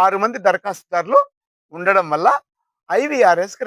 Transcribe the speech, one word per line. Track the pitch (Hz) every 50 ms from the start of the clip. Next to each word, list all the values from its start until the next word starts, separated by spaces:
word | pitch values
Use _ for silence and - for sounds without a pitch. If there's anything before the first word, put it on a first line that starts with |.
| 185
ఆరు | 190 196 196 208
మంది | 233 240 254 180
దరఖాస్తుదారులు | 196 180 185 - 202 185 - _ - 180 170 165 190 269 285 - - _ _ _ _ _ _ _ _ 151
ఉండడం | 170 175 190 196 196 175 156 151
వల్ల | 151 175 254 277 269 _ _ _ _ _ _ _ _ _ - 175 220
ఐవీఆర్ఎస్కి | 277 302 302 254 220 180 170 165 185 190 - - 262